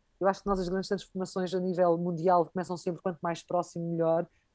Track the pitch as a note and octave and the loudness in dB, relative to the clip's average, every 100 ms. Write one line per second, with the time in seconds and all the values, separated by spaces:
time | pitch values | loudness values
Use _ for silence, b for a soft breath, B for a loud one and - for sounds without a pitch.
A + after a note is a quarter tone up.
0 | _ - F#3 G3 G3+ F#3+ F3 F#3+ F#3 G3 | _ -2 0 0 0 0 0 -2 -2 -4
1 | - F#3 F3+ F#3+ F3+ F#3 F#3 F3 F3 E3+ | -4 -8 -6 -4 -2 -2 0 2 4 4
2 | F3 E3 F3+ F3 D#3+ F3+ F3 F3 - E3 | 0 0 4 4 4 -2 -4 -4 -4 -4
3 | F#3+ E3+ F3 E3 - F3 E3+ F3 E3+ E3+ | -4 -4 -4 -6 -2 -2 -2 -4 -4 0
4 | E3 E3 F3 _ _ | 2 2 0 _ _